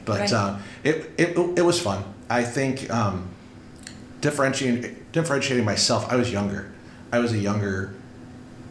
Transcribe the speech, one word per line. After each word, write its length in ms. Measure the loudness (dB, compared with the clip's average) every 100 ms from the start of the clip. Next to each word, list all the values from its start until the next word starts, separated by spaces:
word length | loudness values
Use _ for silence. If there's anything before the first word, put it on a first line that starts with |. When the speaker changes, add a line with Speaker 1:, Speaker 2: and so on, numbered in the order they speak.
| -2
Speaker 1:
But, 140 | 0
Speaker 2:
Right. 140 | 2
Speaker 1:
uh, 240 | 2 2 -2 -8 -2
it, 260 | 0 0 0 2
it, 120 | 2 4 2 4
it 80 | 4
was 140 | 4
fun. 220 | 2 0 -4 -10 -2
I 140 | 0
think, 320 | 2 0 0 0 -2
um, 360 | 0 2 0 -6 -12 -16 -18 -18 -16 -16 -16 -18 -2
differentiating, 760 | 0 2 2 2 2 2 -2 -10 -4
differentiating 540 | 0 2 2 2 2 4
myself, 400 | 4 4 2 2
I 40 | 2
was 160 | 2
younger. 400 | 2 0 -2 -6 -14 -18 -18 -2
I 60 | 2
was 120 | 2
a 40 | 2
younger 560 | 2 2 0 0 -4 -8 -16 -16 -16 -18 -18 -16 -8